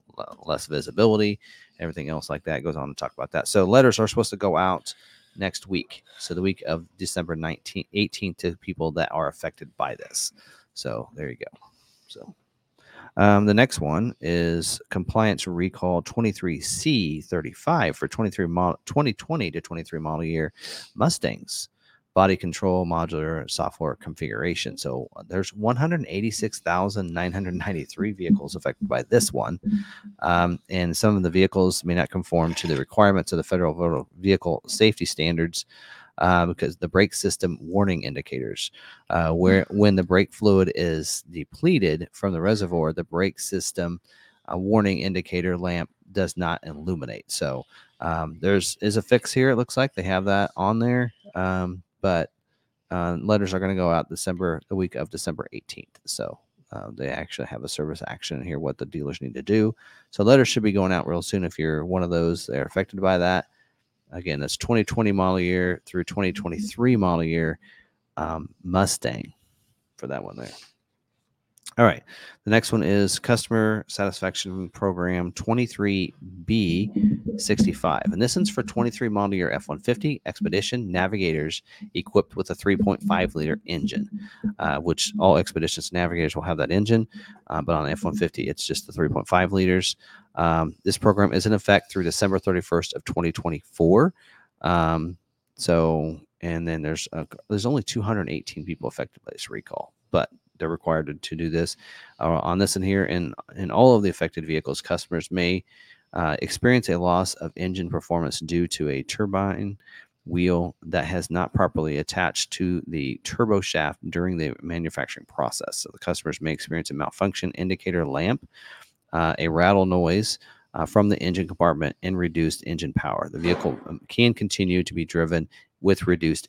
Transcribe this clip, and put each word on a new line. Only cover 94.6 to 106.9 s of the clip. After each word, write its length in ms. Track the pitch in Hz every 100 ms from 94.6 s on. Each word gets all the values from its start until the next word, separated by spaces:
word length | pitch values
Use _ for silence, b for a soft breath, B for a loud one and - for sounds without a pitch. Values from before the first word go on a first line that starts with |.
Um, 560 | 82 87 80 82 82 90 _ _ _ -
so, 640 | - 85 82 80 80 80 - _
and 260 | 85 82 85
then 140 | 80
there's 260 | 76 80 -
a, 120 | 80 73 - -
there's 180 | 104 117
only 180 | 143
two 180 | - 120
hundred 280 | 104 107 82
eighteen 360 | 78 - - 87
people 240 | 78 62
affected 340 | - - _
by 80 | -
this 180 | - -
recall, 440 | 52 - - - _ _
but 180 | - - _ _ -
they're 120 | 80
required 380 | 82 85 80 73
to, 80 | 73
to 200 | - 82
do 140 | 82
this, 260 | 80 82 - B B B -
uh, 200 | 82 82
on 160 | 82 90
this 160 | 98 98
and 100 | 95
here. 200 | 98 90
And 280 | 90 78 - - -
in 160 | 92
all 240 | 95 127 113
of 80 |
the 60 | 98
affected 360 | - 82 - 80
vehicles, 340 | 78 67 71
customers 520 | - 87 - 85 -
may, 320 | 90 87 92 b b b b b
uh, 240 | - 80 73
experience 440 | - - 123 123
a 120 | -